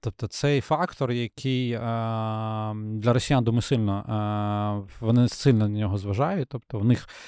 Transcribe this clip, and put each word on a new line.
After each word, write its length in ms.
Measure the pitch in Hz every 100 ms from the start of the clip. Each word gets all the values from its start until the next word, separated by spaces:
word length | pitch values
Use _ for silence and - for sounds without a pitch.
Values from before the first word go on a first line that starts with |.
Тобто 260 | 113 - 110
цей 340 | - 143 143
фактор, 500 | - 156 180 - 127
який, 600 | 120 117 - 135 127 123
е, 80 | 117 117 117 113 113 110 110 110 110 107 107
для 380 | 107 110 110
росіян, 300 | 120 - 135
думаю, 180 | 117 117
сильно, 1200 | - 127 107 98 107 110 104 104 104 104 104 104 101
е, 60 | -
вони 300 | 113 120 123
сильно 400 | - 143 113 107
на 100 | 104
нього 180 | 107 101
зважають, 520 | 101 101 147 202 131
тобто 300 | 123 _ 110
в 60 | 107
них 240 | 120 - -